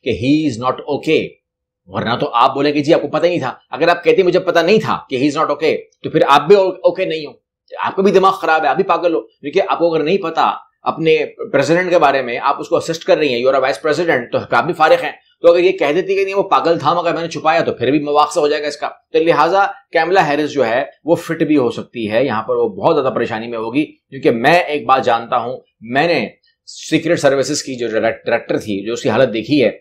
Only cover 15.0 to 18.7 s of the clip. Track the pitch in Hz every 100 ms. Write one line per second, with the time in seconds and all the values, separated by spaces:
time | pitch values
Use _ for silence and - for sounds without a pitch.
15 | 151 - _ _ 170 175 180 190 147 165
16 | 185 196 190 196 196 135 151 170 139 175
17 | 170 156 165 151 151 165 123 - 120 147
18 | 143 147 147 175 147 156 147